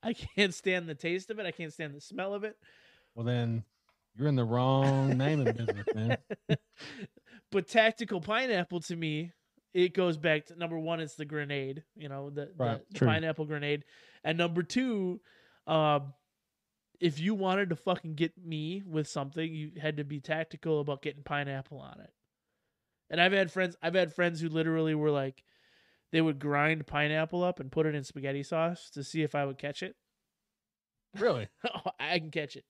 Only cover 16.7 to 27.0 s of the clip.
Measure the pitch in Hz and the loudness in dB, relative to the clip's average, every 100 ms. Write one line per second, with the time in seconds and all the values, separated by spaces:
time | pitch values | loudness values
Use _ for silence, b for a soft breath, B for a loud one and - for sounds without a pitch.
16.7 | _ _ _ 170 143 175 214 190 190 196 | _ _ _ 0 2 0 0 2 2 0
17.7 | 165 - - 160 151 165 - 170 156 151 | -2 0 0 -2 0 -2 -2 -8 -6 -4
18.7 | 190 196 156 147 156 139 160 165 160 151 | -6 -4 -4 -2 -4 -6 -4 -6 -6 -10
19.7 | 170 156 151 143 147 131 156 160 - 165 | -4 -4 -4 -6 -8 -4 -4 -4 -6 0
20.7 | 156 147 139 156 143 143 147 143 135 135 | 0 0 -4 -6 -8 -6 -4 -2 -6 -8
21.7 | 139 135 - - _ _ _ _ _ _ | -14 -16 -18 -20 _ _ _ _ _ _
22.7 | _ _ _ _ 160 180 196 185 190 185 | _ _ _ _ 2 4 6 2 2 -2
23.7 | 170 165 180 175 - 175 165 165 160 160 | 0 0 2 2 2 0 2 -2 2 2
24.7 | 160 160 156 151 143 135 - _ b b | 4 2 2 2 2 -2 -8 _ b b
25.7 | b b b b 160 160 143 147 143 151 | b b b b 4 4 2 0 4 4
26.7 | 160 151 147 | 2 0 0